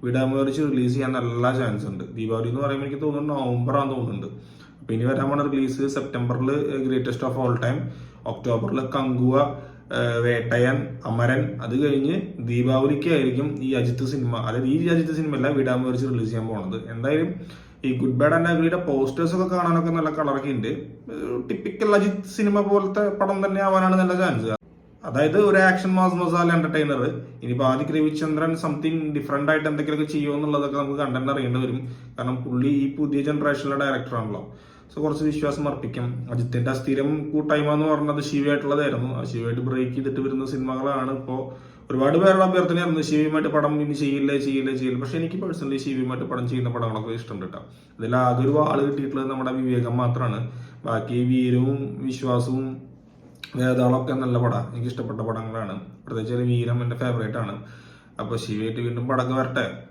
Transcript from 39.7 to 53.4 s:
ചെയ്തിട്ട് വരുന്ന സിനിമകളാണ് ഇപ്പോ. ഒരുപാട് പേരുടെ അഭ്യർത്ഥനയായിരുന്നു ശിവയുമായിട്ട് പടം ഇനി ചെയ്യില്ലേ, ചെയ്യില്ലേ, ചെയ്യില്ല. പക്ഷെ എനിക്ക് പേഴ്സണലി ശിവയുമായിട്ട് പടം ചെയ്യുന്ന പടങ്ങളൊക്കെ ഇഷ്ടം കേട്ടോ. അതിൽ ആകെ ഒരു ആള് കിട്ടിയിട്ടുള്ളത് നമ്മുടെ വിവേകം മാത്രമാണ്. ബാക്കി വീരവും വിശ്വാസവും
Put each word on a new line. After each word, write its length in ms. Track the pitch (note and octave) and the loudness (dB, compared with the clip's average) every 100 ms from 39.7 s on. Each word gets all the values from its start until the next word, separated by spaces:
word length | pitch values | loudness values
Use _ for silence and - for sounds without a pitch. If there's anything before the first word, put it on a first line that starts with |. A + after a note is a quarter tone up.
| B2+ B2 C3+ | 0 0 -2
ചെയ്തിട്ട് 260 | C3+ C3+ C3+ | -2 -2 -2
വരുന്ന 200 | C3 C3 | -2 -2
സിനിമകളാണ് 580 | C3+ C3 C3 C#3 C3+ C3 C3+ | -4 -2 -2 -2 -2 -2 -4
ഇപ്പോ. 160 | B2+ B2+ B2+ - - - - | -4 -6 -6 -12 -18 -20 -4
ഒരുപാട് 260 | B2+ C#3 E3 | 2 4 6
പേരുടെ 220 | F#3+ F#3+ F#3 | 6 8 6
അഭ്യർത്ഥനയായിരുന്നു 580 | F3+ F3 E3+ F3 D#3 C#3 | 4 4 2 2 0 2
ശിവയുമായിട്ട് 420 | D3+ D3+ D#3 D#3 D3+ | 2 2 2 2 2
പടം 180 | D3 D3 | 2 0
ഇനി 120 | D3 C#3 | -2 0
ചെയ്യില്ലേ, 340 | C#3+ C#3 C#3 C#3+ C#3 | 0 0 2 0 0
ചെയ്യില്ലേ, 280 | C3+ C3 C3 | 0 0 -2
ചെയ്യില്ല. 200 | B2+ B2+ | -2 -2
പക്ഷെ 140 | C3 E3 | -4 -4
എനിക്ക് 160 | E3 F#3 | -4 -4
പേഴ്സണലി 380 | F#3+ D#3+ C3+ C3+ C3 | -6 -4 -4 -4 -2
ശിവയുമായിട്ട് 420 | C3 B2+ B2+ - | -2 -2 -4 -4
പടം 140 | B2 A#2+ | -4 -2
ചെയ്യുന്ന 180 | B2 B2 A#2+ | -2 -2 -2
പടങ്ങളൊക്കെ 360 | A2+ G#2+ A2 A#2 | -2 -4 -6 -8
ഇഷ്ടം 180 | - G#2 | -8 -10
കേട്ടോ. 200 | F2+ - - - - - | -10 -12 -16 -20 -20 -10
അതിൽ 180 | A2+ B2+ | -2 2
ആകെ 200 | B2+ B2 | 4 4
ഒരു 100 | C3 D3+ D3+ | 4 4 4
ആള് 140 | C#3+ C#3+ | 4 2
കിട്ടിയിട്ടുള്ളത് 400 | C#3 C3+ C3+ C3+ | 0 -4 -4 -4
നമ്മുടെ 220 | C3 B2+ C3 | -4 -4 -2
വിവേകം 360 | B2+ B2 A#2+ A#2+ | 0 0 0 2
മാത്രമാണ്. 380 | B2 B2 B2 G#2+ A#2+ - - - - | 2 0 0 -2 -6 -10 -16 -12 -4
ബാക്കി 340 | A2 - A#2+ B2 | -4 -2 0 2
വീരവും 480 | B2+ B2+ B2 B2+ C#3 C3+ - C3 | 4 4 4 4 0 -4 -4 -6
വിശ്വാസവും 580 | B2 C3 B2 B2 B2+ C3 C3 - - - - - - | -4 0 0 2 -2 -2 -6 -14 -20 -20 -20 -20 -20